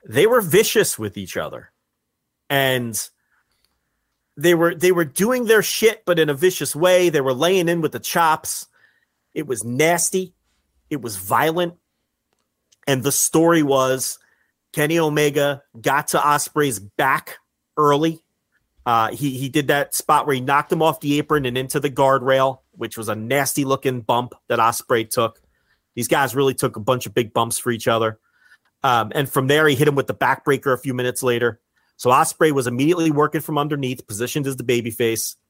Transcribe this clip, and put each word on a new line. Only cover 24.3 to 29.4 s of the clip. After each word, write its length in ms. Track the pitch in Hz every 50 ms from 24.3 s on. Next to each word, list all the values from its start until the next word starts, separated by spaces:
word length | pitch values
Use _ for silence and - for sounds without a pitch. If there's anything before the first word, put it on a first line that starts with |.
| - _ _ _
that 100 | 120 117
Ospreay 500 | 113 117 117 - - - 131 113 113 -
took. 300 | - - 117 110 - _ _ _ _ _ _ _ _ _ _ _ _
These 140 | 120 120 -
guys 260 | 165 151 139 127 107
really 200 | 139 139 135 127
took 200 | - - 117 -
a 60 | 110
bunch 240 | 104 - 127 123 -
of 80 | 113 -
big 180 | 127 120 104
bumps 260 | _ 120 117 117 -
for 140 | - - 123
each 160 | 117 113 -
other. 320 | 123 117 113 113 110 110 _ _ _ _ _ _ _ - _ _ _ _ _ -
Um, 280 | 135 123 117 110 107 -
and 140 | 156 143 127
from 180 | - 143